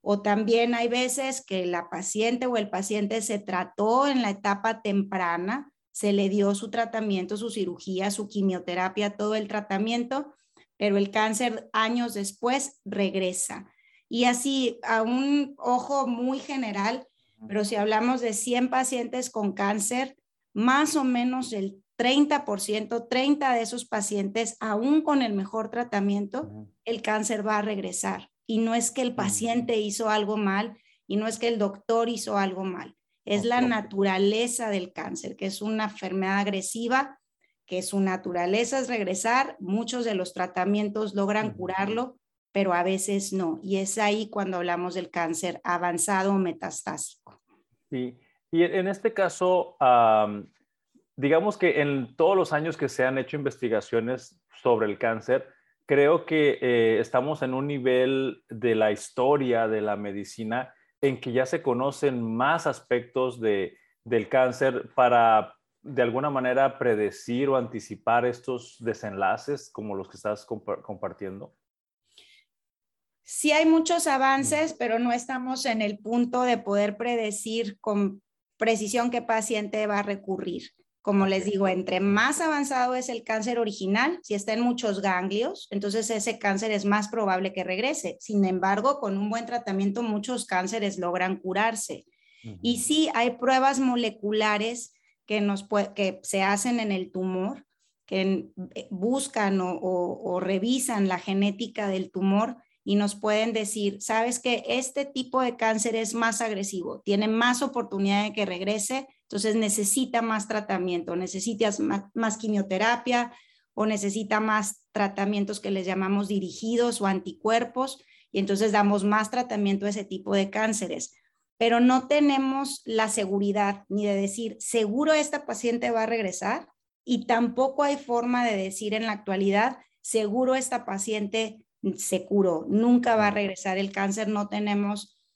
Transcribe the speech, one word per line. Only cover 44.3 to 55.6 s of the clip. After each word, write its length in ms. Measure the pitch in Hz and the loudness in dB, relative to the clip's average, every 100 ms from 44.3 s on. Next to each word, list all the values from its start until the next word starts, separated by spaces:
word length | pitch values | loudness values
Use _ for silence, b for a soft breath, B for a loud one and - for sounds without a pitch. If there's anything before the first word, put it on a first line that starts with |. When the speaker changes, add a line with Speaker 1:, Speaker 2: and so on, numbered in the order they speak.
| 208 190 180 | -4 -4 -2
Speaker 1:
hablamos 360 | 175 175 180 | -2 -2 -2
del 160 | 180 175 | -6 -6
cáncer 520 | 175 165 165 180 170 | -4 -2 -2 -4 -6
avanzado 680 | - 175 175 170 - 196 196 | -2 0 0 -2 0 2 2
o 40 | 196 | 2
metastásico. 1040 | 180 165 180 - - 143 - - - _ _ _ _ _ _ | 0 -2 -8 -8 -8 -8 -10 -14 -20 _ _ _ _ _ _
Speaker 2:
Sí. 300 | 131 123 123 b b _ | -6 -6 -10 b b _
Y 120 | 165 | 4
en 240 | 175 190 185 | 4 4 0
este 240 | 196 226 | 0 -2
caso, 640 | 220 180 - 180 180 - _ | 2 0 2 4 4 2 _
am, 720 | 131 120 117 107 107 104 - _ _ _ _ _ _ | 6 8 8 6 4 -2 -12 _ _ _ _ _ _
digamos 420 | - 139 160 208 202 | -4 2 4 2 2
que 240 | 180 147 | 2 4
en 340 | 143 139 120 - | 2 0 -4 2
todos 180 | 160 | 4
los 160 | 196 - | 4 2
años 240 | 151 160 | 0 -2
que 140 | 160 139 | -4 -4
se 160 | - | 0
han 120 | 131 135 | 0 0
hecho 200 | 127 147 | -4 -4
investigaciones 1080 | 135 - 120 107 - 117 117 127 - _ _ - | -4 -4 -2 -2 0 -2 -2 -6 -8 _ _ -4
sobre 260 | 127 113 107 | 2 4 2
el 100 | 101 | 0
cáncer, 480 | 117 110 - 131 - b | -2 -2 0 0 -2 b